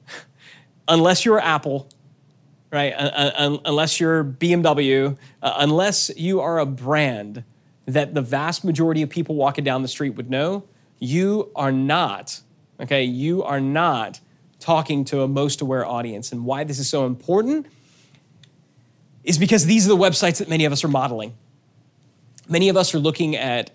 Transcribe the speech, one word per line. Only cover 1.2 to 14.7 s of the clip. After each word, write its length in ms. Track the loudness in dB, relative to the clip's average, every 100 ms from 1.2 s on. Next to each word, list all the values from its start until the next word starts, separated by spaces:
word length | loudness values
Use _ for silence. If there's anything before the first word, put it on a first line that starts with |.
| 4
you're 140 | 4
Apple, 500 | 2 0 -2 -6 -8 _ _ _ _ _ _ _ -8
right? 220 | -2 -2 -2
Un-, 180 | -4
un-, 200 | 0 -2 0
un-, 260 | 0 0 0
unless 340 | 0 0 0
you're 220 | 2 2
B 320 | 0 -2 2
M 80 | 4
W, 560 | 4 4 4 2 2 -4 -12 -6
uh, 120 | -4 0
unless 540 | 2 4 2 0 -4 -4
you 240 | -2 0
are 200 | 0 0
a 80 | -2
brand 760 | -4 -2 0 0 -2 -8 -14 -18 _ _ _ -2
that 280 | 0 0
the 80 | -4
vast 420 | -2 -2 -2 -4
majority 380 | -2 0 2 0
of 80 | -2
people 240 | -4 -4
walking 300 | 0 0 0
down 180 | -2 -2
the 60 | -4
street 240 | -4 -6
would 180 | -6 -6
know, 360 | -2 -2 -4 -10 _ _ -10
you 520 | -4 0 0 0 -4 -4
are 160 | -2
not, 720 | 0 0 0 0 -4 -10 -14 _ _ _ -14
okay, 240 | -2 0 0
you 360 | -2 -2 -2
are 200 | -2 -2
not 580 | 0 2 2 0 -4 -10 _ _ _ _
talking 460 | 0